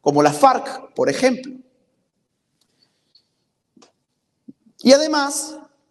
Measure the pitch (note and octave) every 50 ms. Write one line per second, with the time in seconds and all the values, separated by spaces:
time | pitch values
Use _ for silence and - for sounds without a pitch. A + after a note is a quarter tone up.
0 | - D3 C#3+ D3 D3 D3 D3 - C4+ C4 - - - - - - - - _ -
1 | B2+ C3+ - - - C4 B3 F3 - - - - - _ _ _ _ _ _ _
2 | _ _ _ _ _ _ _ _ _ _ _ _ _ _ _ _ _ _ _ _
3 | _ _ _ _ _ _ _ _ _ _ _ _ _ _ _ _ - _ _ _
4 | _ _ _ _ _ _ _ _ _ - - _ _ _ _ - - A#3+ C4+ C#4+
5 | D#4 D#4 D4+ D4 C#4 C#4+ C#4+ - - - - - - - _ _ _ _